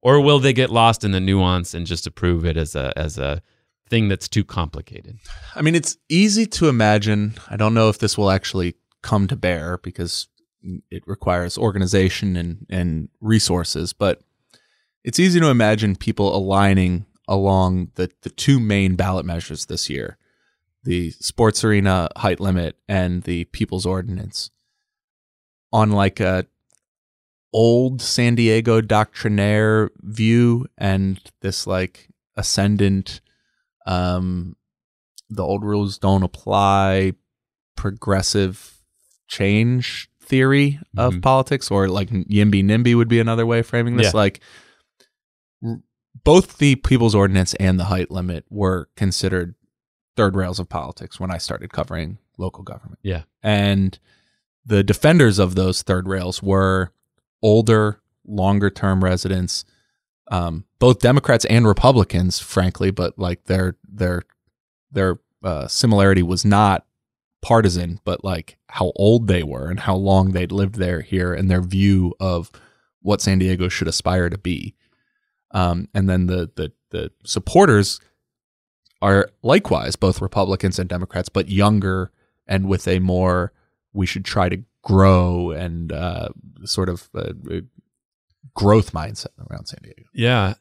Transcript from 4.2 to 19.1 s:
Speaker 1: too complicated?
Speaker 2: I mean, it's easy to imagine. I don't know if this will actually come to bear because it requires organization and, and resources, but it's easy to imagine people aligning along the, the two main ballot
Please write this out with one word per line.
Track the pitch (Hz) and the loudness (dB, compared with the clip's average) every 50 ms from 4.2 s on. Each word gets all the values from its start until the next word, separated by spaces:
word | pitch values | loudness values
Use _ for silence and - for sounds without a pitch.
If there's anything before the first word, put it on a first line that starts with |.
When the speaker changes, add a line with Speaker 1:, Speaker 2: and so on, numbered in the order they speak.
| - - | -6 -4
Speaker 1:
too | - 107 101 | -2 -2 -2
complicated? | - - - 85 76 - 73 - _ - - - - - 110 _ - - - - - - | -2 -4 -6 -6 -6 -6 -14 -16 _ -20 -20 -20 -20 -20 -20 _ -18 -18 -18 -18 -18 -10
Speaker 2:
I | - | -2
mean, | 143 156 165 | -2 0 0
it's | 170 147 - - _ _ _ | 0 -2 -2 -10 _ _ _
easy | 151 170 196 214 202 214 226 | 2 4 4 4 4 0 -2
to | 208 - - 180 156 | -2 -2 0 2 2
imagine. | 135 117 110 107 107 107 104 107 107 104 104 104 110 - - - | 4 4 4 4 4 2 2 0 0 0 -2 -4 -6 -10 -16 -14
I | - | -6
don't | 101 107 107 113 | -2 0 0 2
know | 117 113 110 | 4 4 2
if | 101 - | 2 0
this | - 104 - | -2 -4 -2
will | - 104 98 | 0 2 2
actually | 95 95 - - - 95 87 87 82 _ _ _ _ _ - | 2 0 -2 -4 -4 -4 -4 -4 -6 _ _ _ _ _ -6
come | - - 104 98 92 | -2 0 0 0 0
to | - | -2
bear | 104 - 92 90 85 76 85 90 90 _ | -2 -2 -4 -4 -4 -4 -8 -8 -8 _
because | 90 87 - 87 85 - - - _ _ _ _ _ _ _ _ - 92 - _ _ | -12 -10 -8 -8 -8 -8 -10 -10 _ _ _ _ _ _ _ _ -14 -14 -14 _ _
it | - 85 _ | -16 -16 _
requires | - 95 - - 101 90 90 90 90 - - | -12 -12 -6 -2 -2 -2 0 -2 -4 -6 -2
organization | - 113 95 101 95 90 98 101 95 95 - - - 101 92 | -2 -2 0 0 -2 0 2 2 2 2 0 -2 -4 -4 -2
and, | 90 85 87 85 98 - _ | -2 -4 -6 -8 -12 -12 _
and | - 92 87 90 80 80 80 - _ _ | -6 -4 -4 -2 -4 -4 -6 -10 _ _
resources, | - 107 110 110 101 - 90 87 82 - - 73 80 87 - | -2 2 2 2 2 0 -2 -4 -4 -6 -6 -8 -8 -8 -6
but | _ 104 95 85 _ _ _ _ _ _ _ _ _ _ _ _ _ _ _ _ _ _ | _ -2 -2 -2 _ _ _ _ _ _ _ _ _ _ _ _ _ _ _ _ _ _
it's | - 117 - | -8 -2 2
easy | 180 190 175 175 | 2 4 4 4
to | 165 156 | 4 4
imagine | 131 120 113 107 110 107 110 104 95 | 4 4 4 2 2 2 0 -2 -2
people | - - - 107 - 101 98 - | -2 -4 -6 -2 -2 -2 0 0
aligning | 98 98 95 98 98 101 98 98 95 92 90 90 87 104 _ _ _ _ - | -2 -2 0 0 2 4 4 4 4 2 2 0 -2 -6 _ _ _ _ -4
along | 98 98 98 98 95 95 92 92 92 92 90 - _ | -2 0 0 2 2 2 2 2 0 -2 -4 -6 _
the, | - 92 90 _ _ _ | -6 -6 -6 _ _ _
the | - | -16
two | - - - - 139 135 | -10 -4 2 2 2 2
main | 117 107 104 101 98 95 92 | 2 0 0 2 2 0 0
ballot | 90 92 98 | 0 -2 -2